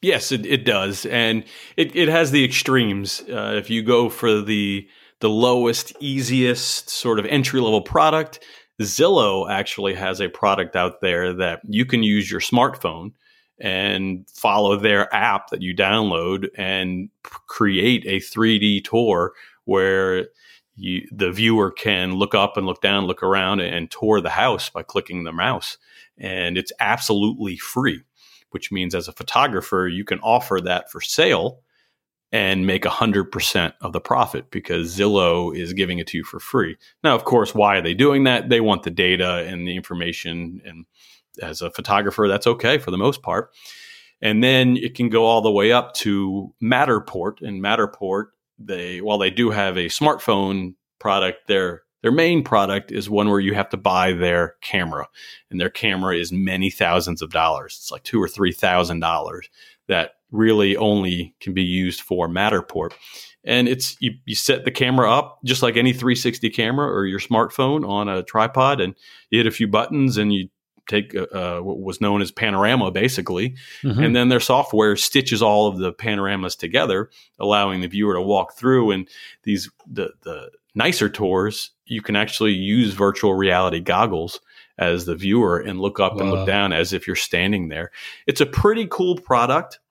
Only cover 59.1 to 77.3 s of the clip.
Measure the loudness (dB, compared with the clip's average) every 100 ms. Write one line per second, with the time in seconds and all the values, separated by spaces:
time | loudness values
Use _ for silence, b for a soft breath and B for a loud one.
59.1 | -2 -4 -10 -16 b b b _ -2 -2
60.1 | _ _ 0 2 4 2 2 2 2 0
61.1 | -4 -6 _ -8 -2 -2 0 -2 -6 -6
62.1 | -2 -2 0 0 0 -2 -6 -8 -10 B
63.1 | B B B -2 2 2 0 -4 -6 -6
64.1 | -8 -8 -6 0 0 0 0 2 4 4
65.1 | 4 2 -8 -4 0 2 2 2 2 0
66.1 | 0 0 -2 -4 -2 -2 0 -2 -2 -2
67.1 | -4 0 2 0 0 0 0 -2 -4 -2
68.1 | -4 -2 0 2 4 2 2 -2 -6 B
69.1 | B B 2 2 0 0 2 0 0 0
70.1 | 2 0 0 -4 _ _ _ -2 -2 -2
71.1 | -6 -6 -6 -6 -6 -6 -8 -8 -2 0
72.1 | 0 -2 -2 -2 2 4 4 2 0 -2
73.1 | -2 -4 -4 -4 -6 B B -2 2 4
74.1 | 4 4 4 4 2 2 4 4 4 2
75.1 | 0 2 2 4 4 2 0 -6 -4 -4
76.1 | -2 -2 -2 -4 -6 -2 0 2 0 -4
77.1 | b b